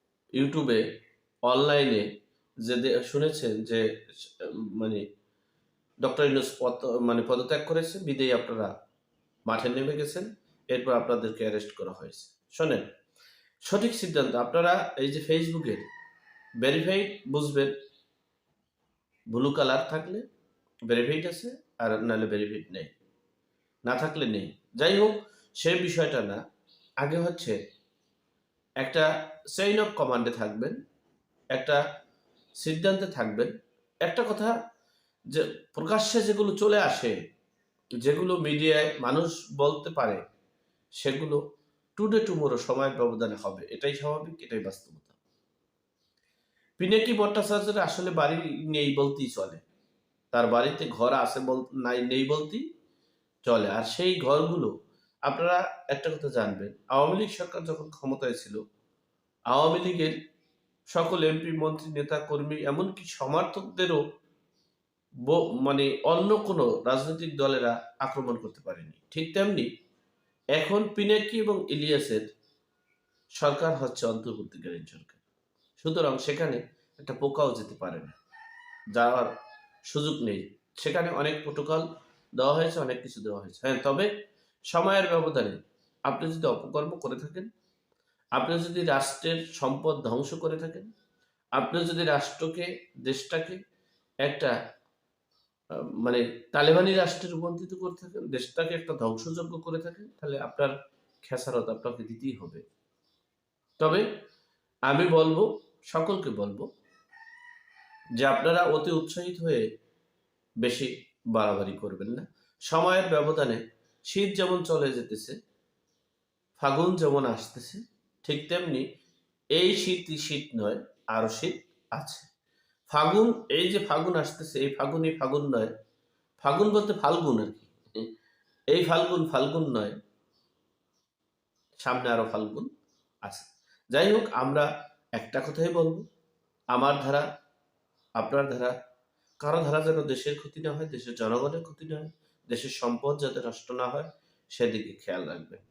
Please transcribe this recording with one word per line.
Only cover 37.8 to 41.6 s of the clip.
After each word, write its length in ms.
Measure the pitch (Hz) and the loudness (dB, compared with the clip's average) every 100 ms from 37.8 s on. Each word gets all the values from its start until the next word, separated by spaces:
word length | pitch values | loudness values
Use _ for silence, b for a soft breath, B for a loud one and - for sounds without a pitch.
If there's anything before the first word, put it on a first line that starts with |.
| - 120 | -12 -2
যেগুলো 380 | 123 151 185 180 | 2 2 2 0
মিডিয়ায় 600 | 151 147 156 151 135 - | 0 2 4 6 4 0
মানুষ 460 | 123 143 165 - - 139 | 0 2 2 -2 -8 2
বলতে 340 | 143 147 - | 2 2 -4
পারে, 340 | 160 117 95 - _ _ _ _ _ _ | -2 -2 -2 -8 _ _ _ _ _ _
সেগুলো 640 | - 139 135 156 147 - - | -4 -2 -2 -2 -2 -4 -14